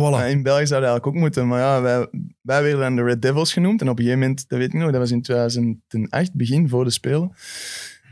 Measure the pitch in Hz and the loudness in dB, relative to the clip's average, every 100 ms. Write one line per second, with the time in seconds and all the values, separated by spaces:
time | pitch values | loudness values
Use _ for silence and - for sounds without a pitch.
0 | 147 131 123 139 135 143 147 135 127 120 | 2 2 2 0 2 2 2 2 2 0
1 | 135 156 156 135 123 123 135 131 123 123 | -2 0 0 0 0 2 2 2 2 0
2 | - - - _ 135 143 147 139 131 123 | -2 -8 -12 _ -2 0 2 0 0 0
3 | 120 120 131 147 160 175 180 220 135 120 | 2 2 2 2 0 2 2 2 0 0
4 | 120 131 131 135 - 127 127 160 165 127 | 0 2 0 -2 -4 -4 -2 0 0 0
5 | 120 120 123 120 117 120 117 110 _ 113 | 0 -2 0 -2 0 0 -2 -4 _ -6
6 | 107 127 180 156 120 147 151 123 120 - | -2 -2 -2 -2 0 2 2 2 0 -2
7 | 127 151 185 - - - - - - - | -2 -2 -2 -8 -18 -14 -14 -14 -16 -20
8 | _ | _